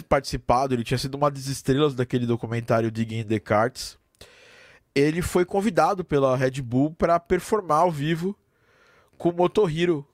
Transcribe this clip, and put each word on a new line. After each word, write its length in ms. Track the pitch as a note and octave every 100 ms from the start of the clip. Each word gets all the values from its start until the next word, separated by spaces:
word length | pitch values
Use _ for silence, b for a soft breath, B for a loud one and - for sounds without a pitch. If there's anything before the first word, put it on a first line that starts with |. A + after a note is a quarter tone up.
participado, 680 | - C#3+ - C3 - A#2+ C#3
ele 100 | B2
tinha 140 | A2 B2+
sido 180 | C3+ C#3
uma 160 | D3
das 160 | C#3 C3+
estrelas 460 | C3+ - C3+ D3+
daquele 320 | B2 B2 B2 A#2+
documentário 680 | A#2 A2+ A#2 A#2 A#2 A2+
Digging 280 | A2+ A2+ A2+
in 60 | G#2+
the 140 | A2
Cards, 580 | - G#2+ B2 - - - _ - B B B B B B _
ele 280 | C#3 D3+ E3
foi 240 | E3+ F3+ F3
convidado 600 | G3 G#3 E3 E3 F#3+ E3+
pela 300 | C#3+ C3+ B2+
Red 240 | C3+ C3+
Bull 320 | A#2+ B2+ D3+
pra 260 | E3 E3+ E3+
performar 600 | - F3+ - G#3+ E3+ D3+
ao 100 | F3+
vivo 460 | D3 D3+ E3 F#3 - _ b b b b b b -
com 120 | E3+
o 40 |
Motohiro 760 | F3 F3 G#3+ F#3+ D#3 F3 D3+ C#3+